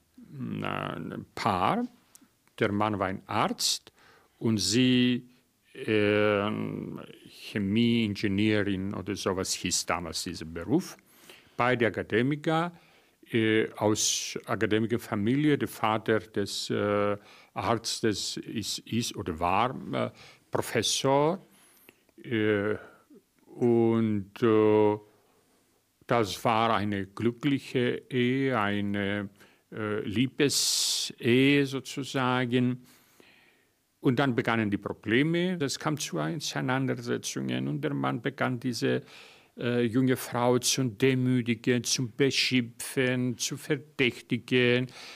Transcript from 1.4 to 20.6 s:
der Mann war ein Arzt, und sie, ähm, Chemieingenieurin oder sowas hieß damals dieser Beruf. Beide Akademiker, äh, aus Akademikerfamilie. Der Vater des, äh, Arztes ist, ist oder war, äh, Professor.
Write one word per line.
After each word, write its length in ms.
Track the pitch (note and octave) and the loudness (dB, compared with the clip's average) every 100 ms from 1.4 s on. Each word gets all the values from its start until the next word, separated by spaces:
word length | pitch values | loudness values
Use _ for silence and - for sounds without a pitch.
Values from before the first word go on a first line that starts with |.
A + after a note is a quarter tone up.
| A2+ F2+ G#2 G3+ B3 - _ - _ _ _ - | 0 2 2 2 -2 -10 _ -20 _ _ _ -2
der 140 | A2 | 0
Mann 260 | G2+ G#2+ G2+ | 2 0 0
war 80 | F#2+ | -2
ein 160 | G2 - | -4 -4
Arzt, 680 | G#2 F3 - - - - _ - - _ _ | 0 0 0 -2 -2 -8 _ -20 -20 _ _
und 140 | A#2+ G#2+ | -2 0
sie, 680 | F#2+ A#2 B2+ B2+ B2 A#2+ - _ _ _ _ | 2 4 4 4 2 0 -6 _ _ _ _
ähm, 1300 | - - G#2+ G#2 G#2 G#2 G#2 G#2 G#2+ G#2+ G#2 G2 F2 - - - | -10 0 2 4 4 4 2 0 -2 -4 -6 -8 -10 -14 -20 -20
Chemieingenieurin 1700 | - - A2 G2 A2 A#2 A#2 G#2+ G2+ G#2+ G2 G#2+ G#2+ G2+ F#2+ G2 | -20 -8 -2 0 2 4 2 0 -2 -2 2 2 2 0 -2 -4
oder 240 | G#2 F#2+ F#2+ | -6 -6 -4
sowas 380 | G#2+ F#2 F#2 | -2 -2 -4
hieß 320 | - F2+ - - | -4 -2 -2 -2
damals 380 | F2 E2+ - | -4 -4 -8
dieser 200 | F2+ D#2+ | -8 -8
Beruf. 540 | D#2+ E2+ E2+ D#3+ F#3 - _ - - - _ - | -10 -8 0 0 0 -12 _ -20 -20 -20 _ -2
Beide 300 | A#2+ B2 A2 | 0 2 2
Akademiker, 840 | G2+ F2+ G#2+ C3 D3+ D#3+ D#3+ F3 - _ _ _ _ - | 0 0 2 2 0 0 0 -2 -8 _ _ _ _ -4
äh, 380 | A#2 A2 A2 - - | 0 4 2 2 0
aus 640 | G#2+ G#2+ - - - - | 2 2 0 -2 -4 -8
Akademikerfamilie. 1120 | - G#2 G#2+ G#2+ A2 A#2 - G#2+ G#2 C#3 D3+ C#3 | -6 -2 2 2 0 -2 -2 -2 0 2 2 2
Der 120 | G#2+ | -2
Vater 500 | - A2 A2 - A2 | 0 0 2 2 0
des, 480 | - G#2+ G2+ - - | 0 -4 -4 -6 -4
äh, 480 | A2+ G#2 G2+ G#2 G2+ - - - | -2 0 2 0 -2 -8 -20 -14
Arztes 840 | - G2 A2+ - - A2+ G2 - - | -4 0 0 -2 -2 0 0 -4 -8
ist, 440 | - A2+ G2+ - | -8 -8 -6 -8
ist 360 | - A2+ A#2 - | -4 -4 -4 -6
oder 220 | F#2 D#2 | -6 -2
war, 300 | F2 G2 B2 C#3 - | 0 2 0 -4 -6
äh, 160 | B2+ A#2 - - - _ | -4 -4 -6 -20 -20 _
Professor. 960 | - | -4